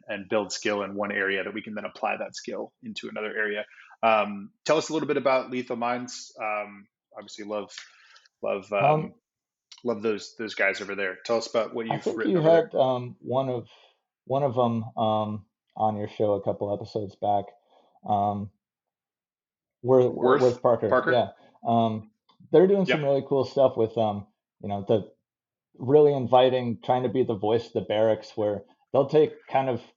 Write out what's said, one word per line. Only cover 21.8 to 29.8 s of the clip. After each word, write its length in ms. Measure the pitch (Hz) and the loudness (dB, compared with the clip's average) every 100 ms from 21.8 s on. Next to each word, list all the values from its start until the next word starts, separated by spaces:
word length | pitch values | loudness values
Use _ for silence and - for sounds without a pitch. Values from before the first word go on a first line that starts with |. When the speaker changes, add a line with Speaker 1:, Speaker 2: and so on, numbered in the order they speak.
| 113 110 - _ _ _ - | 2 -2 -10 _ _ _ 2
Speaker 2:
they're 160 | 160 190 | 6 6
doing 180 | 202 185 | 4 2
Speaker 1:
Yep. 120 | 170 | 0
Speaker 2:
some 80 | 139 | 0
really 180 | 139 131 | 0 0
cool 200 | 139 120 | -2 0
stuff 320 | 139 131 120 | 2 2 2
with, 200 | 110 - | -2 0
um, 300 | 107 104 104 _ _ _ | -2 -2 -10 _ _ _
you 60 | 101 | -8
know, 160 | 101 95 | -6 0
the 240 | 110 - _ _ _ _ _ _ - | 0 0 _ _ _ _ _ _ -8
really 360 | 123 147 147 | 4 6 6
inviting, 680 | 139 120 127 127 127 120 107 | 4 4 6 6 4 -2 -4
trying 200 | - 127 | 0 0
to 60 | 127 | 0
be 140 | 127 | 0
the 120 | 120 107 | 0 -2
voice 320 | 104 113 - | 0 0 -2
of 60 | |
the 80 | 113 | -6
barracks, 540 | 92 107 110 107 - - | -2 2 2 2 -4 -4
where 300 | 104 101 - _ _ | -2 -2 -8 _ _
they'll 160 | 123 139 | 0 4
take 240 | 151 151 - - | 4 4 0 -4
kind 220 | 135 135 | -2 0
of, 120 | 117 | -4